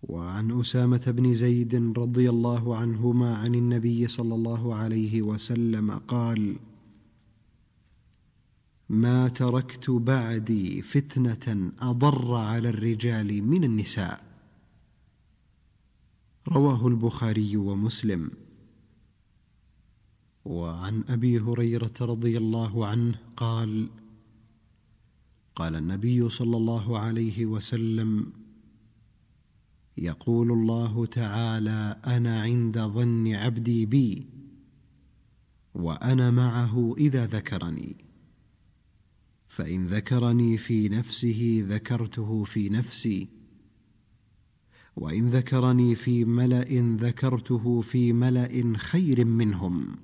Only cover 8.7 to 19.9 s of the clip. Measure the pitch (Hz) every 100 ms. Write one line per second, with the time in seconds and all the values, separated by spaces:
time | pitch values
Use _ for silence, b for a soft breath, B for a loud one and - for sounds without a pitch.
8.7 | _ _ 110 120 123 127 123 127 123 127
9.7 | - - 123 117 135 113 113 110 110 92
10.7 | 92 90 143 143 - 123 113 - 104 92
11.7 | - 123 123 143 143 120 120 107 117 117
12.7 | 110 113 110 120 113 104 104 104 170 151
13.7 | 110 101 - 87 - - - _ _ _
14.7 | _ _ _ _ _ _ _ _ _ _
15.7 | _ _ _ _ _ _ _ - 160 143
16.7 | 127 123 117 117 113 113 107 104 104 98
17.7 | 98 107 113 110 92 80 - - - -
18.7 | _ _ _ _ _ _ _ _ _ _
19.7 | _ _